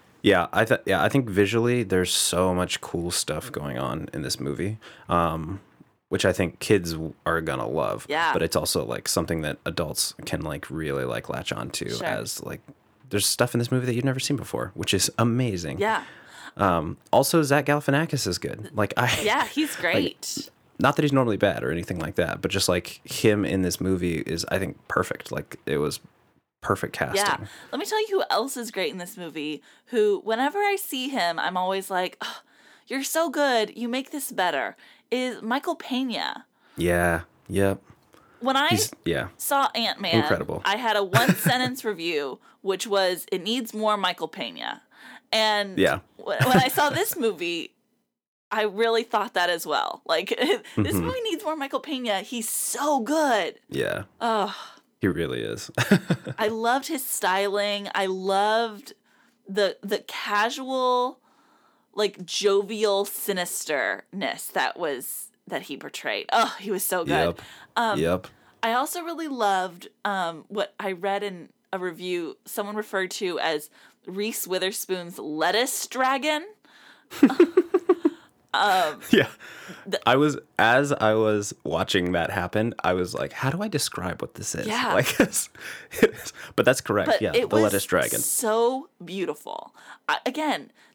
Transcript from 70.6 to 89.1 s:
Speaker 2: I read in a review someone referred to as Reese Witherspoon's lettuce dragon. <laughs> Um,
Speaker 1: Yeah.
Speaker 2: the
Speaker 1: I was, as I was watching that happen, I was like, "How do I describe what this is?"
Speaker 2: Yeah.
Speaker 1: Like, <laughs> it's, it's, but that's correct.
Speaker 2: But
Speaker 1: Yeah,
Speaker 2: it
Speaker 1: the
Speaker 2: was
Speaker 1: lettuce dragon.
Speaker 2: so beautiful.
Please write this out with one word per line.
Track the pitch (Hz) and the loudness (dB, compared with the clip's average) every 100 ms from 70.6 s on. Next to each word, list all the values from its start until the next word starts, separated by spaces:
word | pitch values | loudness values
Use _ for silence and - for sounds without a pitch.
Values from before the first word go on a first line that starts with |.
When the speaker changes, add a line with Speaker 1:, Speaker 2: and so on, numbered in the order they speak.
| - - | -4 -4
Speaker 2:
I | 208 | -6
read | 180 196 196 | -4 -2 -2
in | 202 180 151 _ - | -4 -8 -16 _ -8
a | 190 | -4
review | 180 160 180 175 160 - | -4 -6 -4 -4 -4 -10
someone | - - 202 214 | -10 -6 -4 -4
referred | 214 196 185 | -4 -2 -2
to | - 185 170 | -2 -4 -2
as | 160 151 - _ - _ - | 0 -2 -4 _ -20 _ -12
Reese | 185 214 233 - | -6 -4 -4 -4
Witherspoon's | 185 185 226 - 185 175 180 | -2 -2 -4 -6 -6 -8 -10
lettuce | 151 151 160 196 262 - - | -8 -2 2 2 0 -2 -4
dragon. | 247 262 269 302 302 381 - _ - - - - - | 0 2 2 0 -2 -4 -18 _ -20 -20 -20 -8 4
<laughs> | 277 269 339 - - 359 - 339 311 - - _ _ | 6 8 6 6 2 0 2 2 2 -2 -20 _ _
Um, | - 202 190 160 135 - | 2 4 4 2 -2 4
Speaker 1:
Yeah. | 214 127 - - - - - - | 4 4 -2 -18 -18 -18 -16 -6
Speaker 2:
the | - 113 | 0 4
Speaker 1:
I | 131 | 6
was, | 151 143 - - | 6 2 -6 4
as | 110 127 143 | 6 6 4
I | 143 110 | 4 4
was | 107 107 107 104 - | 6 4 2 0 -8
watching | - 78 98 95 90 | -2 0 2 2 2
that | 90 80 | 0 0
happen, | 90 87 104 113 - | -2 0 0 0 0
I | - | 0
was | 92 90 | 2 0
like, | 78 71 | -2 -6
"How | - 131 | -2 -2
do | 165 | -2
I | 214 | -2
describe | 156 - - 90 - | -2 -2 -4 -6 -6
what | - | -8
this | - - - | -8 -8 -4
is?" | 214 | -2
Speaker 2:
Yeah. | 226 247 165 | -2 2 2
Speaker 1:
Like, | 131 - | 2 4
<laughs> | |
it's, | 214 - - - - - - | 2 2 -4 -8 -16 -16 -8
it's, | - - - - - - - | 4 4 4 -12 -14 -8 2
but | 107 | 4
that's | 131 | 4
correct. | - 104 90 | 2 0 2
Speaker 2:
But | 220 | 2
Speaker 1:
Yeah, | 98 226 | 2 0
Speaker 2:
it | - | 4
Speaker 1:
the | 110 | 4
Speaker 2:
was | |
Speaker 1:
lettuce | 107 98 - | 4 2 2
dragon. | 87 60 - | 2 2 0
Speaker 2:
so | - - 220 220 233 262 320 - | -2 0 0 2 2 0 -8 -18
beautiful. | 175 | -10